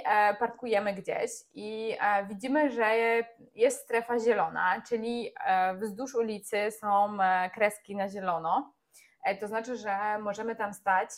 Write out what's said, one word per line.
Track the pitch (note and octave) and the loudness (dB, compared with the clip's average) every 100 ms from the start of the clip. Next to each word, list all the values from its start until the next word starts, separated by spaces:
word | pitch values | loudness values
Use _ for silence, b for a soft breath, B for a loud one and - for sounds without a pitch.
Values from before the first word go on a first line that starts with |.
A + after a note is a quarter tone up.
| - | 2
e, | G#3 G#3 G3+ | 4 4 2
parkujemy | A#3 - B3 G3+ G#3 | -2 -4 0 0 0
gdzieś | F#3+ G3 - A3+ - - | -2 -4 -4 -4 -6 -16
i, | - G#3 A3 A3 - | -12 -10 -6 -4 -2
e, | G#3 G3+ G3 | 0 0 -2
widzimy, | G#3 B3+ C#4+ D4 | -6 0 2 2
że | A#3 A3 A3+ A3+ A#3 A#3 - - - | 2 2 4 4 2 0 -8 -20 2
jest | B3 - | 2 2
strefa | - A#3 A#3 A#3+ | -2 -2 0 0
zielona, | A3+ G#3 E3 E3 F3+ G3+ - | 2 2 2 0 0 0 -2
czyli, | A#3 A3+ A#3+ A3+ - - | -4 -2 -4 -6 -4 0
e, | F#3 F#3 F#3 | 2 2 0
wzdłuż | G#3+ G3+ C4+ C4+ | -6 -6 -4 -2
ulicy | A3+ G#3 G3 G#3 G#3 | -2 -4 -4 -2 -2
są, | G#3+ G#3 G3+ G#3 G#3 | -2 2 4 2 2
e, | F#3+ F#3 F#3 | 2 2 0
kreski | G3+ G#3+ G#3 - G3+ | 2 0 0 -8 -4
na | G3 | -4
zielono, | G3 F#3 E3 D#3+ G3+ D4 _ _ b b b | -2 -2 -2 2 0 0 _ _ b b b
e, | - G3 | -4 -2
to | G3 | -4
znaczy, | A3+ A#3 B3 | -4 -4 -6
że | G#3+ G3 G#3 G#3+ | -4 -2 -2 -2
możemy | G#3+ G3+ A3+ A3+ | -4 -4 -6 -4
tam | G#3 | -6
stać | G3+ - F#3 A3+ | -4 2 2 0